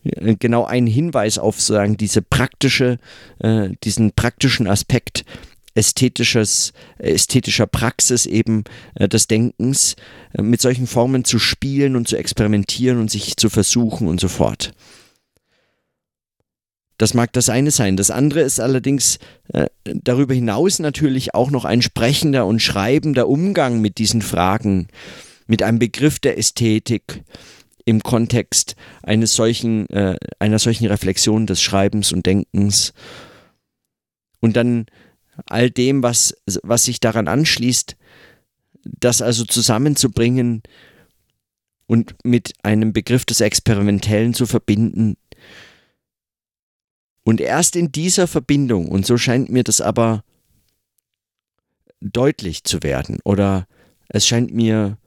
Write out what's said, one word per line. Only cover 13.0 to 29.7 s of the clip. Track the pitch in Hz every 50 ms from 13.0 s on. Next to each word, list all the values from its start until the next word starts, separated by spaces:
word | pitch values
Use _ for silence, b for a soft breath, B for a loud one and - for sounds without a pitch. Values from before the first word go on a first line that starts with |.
| 110 107
sich | - 107 - - -
zu | - - 107
versuchen | - 113 98 - - 120 120 110 - - 117 80
und | 85 90
so | 95 90
fort. | - - 71 53 53 - - - b b b b b b b b b b b b _ _ _ _ _ _ _ _ _ _ _ _ _ _ _ _ _ _ _ _ _ _ _ _ _ _ _ _ _ _ _ _ _ -
Das | 110 110
mag | - 120 120 - -
das | 123 - -
eine | 110 123 139 147
sein. | 139 - 113 98 95
Das | 95 98 -
andere | 90 117 139 151 135 165
ist | 147 135 - -
allerdings, | 113 127 135 127 - 139 139 135 - - - B B B B B B -
äh, | - - - - _ _ _
darüber | - - - - 127 123 127 143 127 135
hinaus | 127 120 113 98 117 165 202 180 -
natürlich | 165 147 131 - 151 143 131 131 123 - -
auch | 104 127 135
noch | 143 123 -
ein | 76 107 120
sprechender | 120 - _ - 117 123 143 - - 151 139 131 110
und | 92 113 113
schreibender | - - - 101 98 113 135 151 - 156 139 127 117 -
Umgang | 139 147 175 196 196 185 143 127 120 113
mit | 107 104 - -
diesen | 110 101 - 113
Fragen, | 98 - - 85 90 92 98 110 - 104 98 92 85 - B B B B B B B B B B B
mit | B 113 104
einem | 95 107 117 113
Begriff | 120 107 - - 139 151 - -
der | - 131 - -
Ästhetik | 110 - - - 117 113 107 113 _ - 120 101 _ - - - - B B B B B B B B B B _ -
im | - 110 110
Kontext | - - 123 113 117 - - 120 - _ - - - - - B B B B B
eines | B - 107 110 113 104 -
solchen, | - 113 113 117 - 117 113